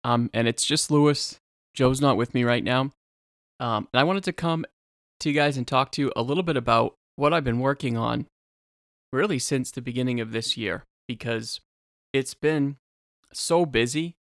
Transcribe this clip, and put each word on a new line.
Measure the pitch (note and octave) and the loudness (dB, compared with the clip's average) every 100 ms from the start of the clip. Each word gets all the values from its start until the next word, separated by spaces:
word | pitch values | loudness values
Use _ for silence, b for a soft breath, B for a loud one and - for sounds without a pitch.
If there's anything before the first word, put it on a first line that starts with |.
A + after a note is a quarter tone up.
Um, | A#2+ A#2+ A#2+ | 2 0 0
and | A2+ A#2 | 0 0
it's | A#2+ | 0
just | - D3+ - | -2 -2 2
Lewis. | D3 D3 C#3+ - - _ _ _ | 4 4 2 -4 -10 _ _ _
Joe's | - B2+ C3 | 2 2 4
not | C#3+ G2+ | 2 2
with | A#2+ | 0
me | B2 | 0
right | A#2+ A#2+ | 2 0
now. | G2+ B2+ C#3 _ _ _ _ _ _ _ | 2 0 -2 _ _ _ _ _ _ _
Um, | A#2+ G#2+ F#2+ | -2 -2 0
and | B2 | 2
I | |
wanted | D3+ G3 | 2 0
to | F#3 | -4
come | - E3+ D#3+ - _ _ _ _ _ | -4 -2 -2 -6 _ _ _ _ _
to | D3+ | -2
you | |
guys | D3 D3 | 2 2
and | C#3 | 0
talk | A#2+ C3 C3+ | 0 0 0
to | - | -2
you | C#3 | -2
a | - | 0
little | A#2 D#3 | 0 0
bit | E3+ C#3 | 0 -2
about | A#2 A2+ A#2 _ _ | 4 4 2 _ _
what | - D3 | 0 2
I've | E3+ | 2
been | C3+ A#2+ | 0 0
working | C3 C#3+ C3 | 0 -2 -2
on | A#2 A#2 A#2 C3+ _ _ _ _ _ _ _ _ | -2 -2 -2 -6 _ _ _ _ _ _ _ _
really | C3 G3+ C#3+ | -2 0 -2
since | - C#3 B2 | -2 -2 -4
the | - | -8
beginning | B2 B2 B2+ A#2+ | -6 -4 -2 -2
of | A2+ | -4
this | A2 A2+ - | -4 -4 -4
year, | G#2 F2 - _ - | -4 -4 -10 _ -12
because | A#2 B2 A2+ A2+ - _ _ _ _ _ | -8 -4 -4 -6 -12 _ _ _ _ _
it's | C3+ C3+ | -4 -4
been | - D3 D#3 C#3 C#3 _ _ _ _ _ | -2 0 2 0 -4 _ _ _ _ _
so | - - E3+ | -10 0 2
busy. | E3 A#2 A#2+ C#3+ E3+ - | 2 2 0 -2 -6 -10